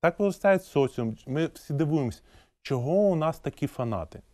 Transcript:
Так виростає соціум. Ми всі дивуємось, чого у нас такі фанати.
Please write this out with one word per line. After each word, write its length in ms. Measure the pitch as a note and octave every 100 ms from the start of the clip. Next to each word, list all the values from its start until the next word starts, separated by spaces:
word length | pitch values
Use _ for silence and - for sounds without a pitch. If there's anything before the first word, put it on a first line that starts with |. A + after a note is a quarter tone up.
Так 180 | E3 -
виростає 400 | G3+ F#3 G3 F#3+
соціум. 560 | - - C3+ - A2+ A2 -
Ми 220 | C3+ D#3+
всі 200 | - -
дивуємось, 500 | C#3+ D#3 D#3 B2+ - _ - _ _
чого 300 | - C3+ B2
у 220 | F3+ G#3 E3+
нас 240 | D#3 D#3+
такі 280 | - - C#3
фанати. 540 | - A#2 G2+ D#2 - -